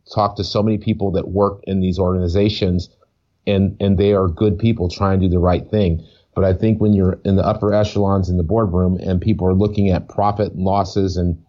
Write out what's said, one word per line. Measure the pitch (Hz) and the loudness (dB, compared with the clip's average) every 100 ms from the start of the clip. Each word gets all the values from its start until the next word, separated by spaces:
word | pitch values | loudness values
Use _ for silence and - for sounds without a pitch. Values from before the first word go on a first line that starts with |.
| _ | _
talked | - 101 104 | -2 -2 -2
to | |
so | 95 113 | -4 -2
many | 107 107 | 0 0
people | 113 107 98 | -2 -2 -2
that | 90 - | -2 -2
work | 92 101 101 | 0 0 -2
in | - 95 | -4 -2
these | 92 90 | 0 0
organizations, | 90 92 90 90 107 107 95 90 85 _ _ _ _ _ - | 0 0 0 2 0 0 0 -2 -4 _ _ _ _ _ -2
and, | 98 98 101 | 0 0 0
and | 98 98 | 0 2
they | 101 | 4
are | 104 95 | 4 2
good | 82 107 92 | 0 0 2
people | 113 113 87 | 0 0 -2
trying | - 98 95 | -2 0 2
to | 92 | 2
do | |
the | 90 | 2
right | 87 87 - | 2 0 -2
thing. | 107 95 82 - _ _ | 0 0 -2 -6 _ _
But | - | -2
I | 95 | 0
think | 92 110 110 | 2 0 2
when | 107 | 2
you're | 101 92 90 | 2 2 0
in | 101 95 | 0 0
the | 90 | 0
upper | 110 104 | 0 0
echelons | 104 104 101 101 98 90 | 0 0 0 0 0 0
in | 90 | -2
the | |
boardroom | 82 110 110 87 90 92 | 0 0 0 0 0 0
and | - 90 | -2 -2
people | 98 104 90 | 0 0 2
are | |
looking | 92 104 104 98 | 2 0 0 0
at | 87 - | 0 -2
profit | - 101 104 101 | -2 -2 0 -4
and | - | -2
losses | 92 98 95 104 95 87 | -2 0 -2 -2 -2 -2
and, | 87 85 | -2 -4